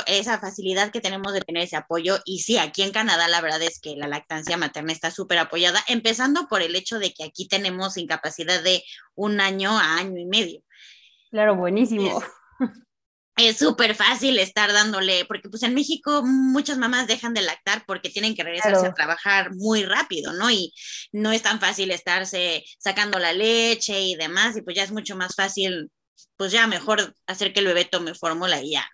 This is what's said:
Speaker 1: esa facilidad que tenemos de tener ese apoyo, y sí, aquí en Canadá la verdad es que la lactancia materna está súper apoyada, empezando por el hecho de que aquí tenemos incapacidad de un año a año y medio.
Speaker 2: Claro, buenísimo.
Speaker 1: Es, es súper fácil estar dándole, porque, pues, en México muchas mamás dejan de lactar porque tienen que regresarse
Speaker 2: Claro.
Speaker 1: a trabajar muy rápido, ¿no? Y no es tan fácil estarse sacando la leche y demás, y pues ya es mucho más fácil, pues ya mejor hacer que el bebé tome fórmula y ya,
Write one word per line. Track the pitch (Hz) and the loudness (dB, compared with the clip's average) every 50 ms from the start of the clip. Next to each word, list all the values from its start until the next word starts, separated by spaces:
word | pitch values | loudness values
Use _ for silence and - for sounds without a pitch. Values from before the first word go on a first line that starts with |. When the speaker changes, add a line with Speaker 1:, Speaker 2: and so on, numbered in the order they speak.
| - | 2
Speaker 1:
esa | - 185 196 196 226 - - | 2 0 0 0 0 -2 -2
facilidad | - 185 190 - 190 185 185 190 202 214 214 | -4 -8 -10 -6 -4 -2 0 0 0 -2 -2
que | 240 214 | -6 -6
tenemos | 185 190 196 190 196 196 | -6 -6 -6 -6 -4 -4
de | 196 180 | -4 -4
tener | - 165 170 175 | -4 -4 -4 -4
ese | 175 - | -2 -4
apoyo, | 156 - - 165 170 165 180 196 - - | -8 -6 -4 -4 -2 0 0 0 0 -2
y | - 190 175 | -6 -6 -6
sí, | 147 - 226 220 | -2 0 2 2
aquí | 160 151 - - 196 | 2 0 0 -2 -2
en | 196 196 | -2 0
Canadá | 220 220 226 180 165 170 170 | -2 0 2 2 2 2 2
la | 170 170 165 | 2 2 0
verdad | 156 156 160 165 | 0 -2 0 -2
es | 165 - - | -2 -4 -6
que | - 151 147 | -12 -12 -10
la | 139 147 147 | -8 -6 -6
lactancia | 147 151 - _ 160 156 156 - 135 | -6 -8 -8 _ -10 -8 -4 -4 -2
materna | 139 151 147 - 156 147 160 160 | -2 -2 -4 -4 -6 -6 -6 -6
está | 160 - 165 | -4 -4 -6
súper | 170 - 190 190 180 170 | -6 -6 -4 0 2 2
apoyada, | 165 - - 170 175 175 175 208 - - | 2 0 0 2 2 2 2 2 0 0
empezando | 247 233 214 226 226 220 254 277 285 330 302 277 | -2 0 2 0 0 2 2 2 2 0 0 0
por | 220 196 175 | 0 0 0
el | 165 175 | 0 -2
hecho | 185 185 - 226 220 | -4 -4 -4 -6 -4
de | 202 180 - | -4 -4 -6
que | - 156 | -6 -12
aquí | 156 - - - - | -12 -10 -12 -6 -4
tenemos | - 196 202 190 180 185 190 190 190 190 | -2 -2 -2 -2 -4 -4 -4 -4 -6 -6
incapacidad | 170 151 160 160 - 156 156 - 165 160 180 175 160 | -4 -4 -4 -4 -4 -6 -6 -6 -2 0 0 2 4
de | 180 185 180 - - - - - _ _ | 2 2 2 0 -6 -18 -20 -20 _ _
un | - 202 208 208 202 | -6 -2 -2 0 2
año | 196 190 190 190 190 196 220 220 | 2 0 0 0 0 2 2 2
a | - 156 160 170 | 2 2 2 0
año | 185 196 185 175 | -2 -4 -6 -8
y | 175 | -6
medio. | 175 190 220 214 170 165 156 _ _ _ - - - - - - - _ _ _ _ | 0 0 0 0 0 -4 -12 _ _ _ -20 -20 -20 -20 -20 -20 -20 _ _ _ _
Speaker 2:
Claro, | - 214 214 214 202 | 0 2 4 4 4
buenísimo. | 185 180 175 185 208 254 220 226 208 196 180 | 4 2 0 2 2 2 2 2 0 0 0
Speaker 1:
Es, | - 175 - - - - _ _ _ _ 262 - - - _ _ _ _ _ _ _ _ _ _ _ | 0 -2 -6 -6 -14 -18 _ _ _ _ -4 -4 -4 -10 _ _ _ _ _ _ _ _ _ _ _
es | - 233 226 220 - | 4 4 4 6 4
súper | 277 311 226 - 240 220 214 | 2 2 4 4 2 2 2
fácil | - 208 214 254 240 - 269 262 214 | 4 2 2 2 4 2 2 4 4
estar | 190 190 - 214 208 202 208 | 2 0 2 0 2 4 4
dándole, | 208 208 214 214 190 190 185 190 180 175 | 4 4 4 2 0 0 2 2 0 0
porque, | - 214 - - 180 | -2 -6 -10 -10 -10
pues, | 156 220 247 | -8 -4 -2
en | 240 247 | 0 2
México | 269 294 285 320 - - 285 294 294 247 | 2 0 0 -2 -4 0 0 0 2 2
muchas | 254 262 269 262 262 262 285 294 294 294 262 | 4 2 4 4 4 4 2 2 0 -2 0
mamás | 240 226 247 247 254 | 0 2 2 0 2
dejan | 202 220 226 - 233 233 | 0 0 0 0 -2 -2
de | 220 190 | 0 0
lactar | 165 165 - _ 196 202 220 214 | 0 -2 -4 _ -2 -2 -2 -2
porque | - 190 175 - 175 | -6 -8 -6 -6 -8
tienen | - 202 208 220 220 | -6 -2 -2 -2 -2
que | - 165 | -2 -4
regresarse | 165 170 175 208 214 196 185 185 | -6 -4 0 2 4 4 4 4
Speaker 2:
Claro. | 185 175 | 2 0
Speaker 1:
a | |
trabajar | - 156 151 165 165 - 202 202 196 185 185 190 | 0 0 0 -2 -2 0 2 2 2 2 0 -4
muy | 185 196 220 220 214 202 | -4 0 0 2 2 2
rápido, | 185 190 254 311 - 190 160 143 147 160 | 2 0 0 0 -2 -4 -6 -6 -6 -4
¿no? | 180 202 240 | 0 2 2
Y | 240 202 180 156 - - - - - - - - - | 2 2 0 -4 -10 -14 -16 -14 -14 -14 -14 -10 -6
no | 208 214 214 220 | -2 0 2 2
es | 226 220 | 2 2
tan | 202 214 220 | 2 0 2
fácil | - 190 196 196 196 190 180 | 0 0 0 0 -2 -2 -2
estarse | 175 - 185 175 185 190 185 190 180 180 175 165 160 160 - - _ | -4 -2 -2 0 0 -2 -2 -4 -2 -2 -2 -2 -4 -6 -10 -20 _
sacando | - 202 190 202 208 208 202 185 | -4 -2 0 0 0 0 0 0
la | 175 170 165 | 2 2 2
leche | 185 214 220 226 233 226 233 226 226 - - 208 196 190 | 2 2 4 4 4 4 4 2 0 0 -2 -2 -2 0
y | 185 180 | -2 -2
demás, | 156 160 156 170 190 208 233 226 | -2 -4 -2 0 2 2 2 0
y | 220 - | -4 -8
pues | - 175 | -6 -2
ya | 185 196 | -2 -2
es | 190 208 | -2 -4
mucho | 214 208 - 196 | -8 -6 -8 -6
más | 190 180 185 - | -6 -6 -6 -2
fácil, | - 196 196 196 202 190 190 185 170 156 - _ _ _ _ _ _ - _ _ | -2 -2 -2 0 -2 -2 -2 -2 -4 -6 -10 _ _ _ _ _ _ -20 _ _
pues | _ 196 190 190 | _ -4 0 2
ya | 233 233 | 4 4
mejor | 226 202 175 - - 214 208 202 165 - _ _ | 4 2 -2 0 0 2 2 0 -2 -6 _ _
hacer | - 190 190 202 202 196 | -10 -6 -4 -4 -2 0
que | 202 | 2
el | 202 | 2
bebé | 190 175 175 180 | 4 4 2 2
tome | 175 - 180 170 160 170 | 0 0 -2 -2 -4 -8
fórmula | - - 170 160 165 180 185 165 143 135 | -4 -4 -2 -2 0 0 0 0 0 -2
y | 147 151 | -2 -2
ya, | 139 117 - | -2 -2 -4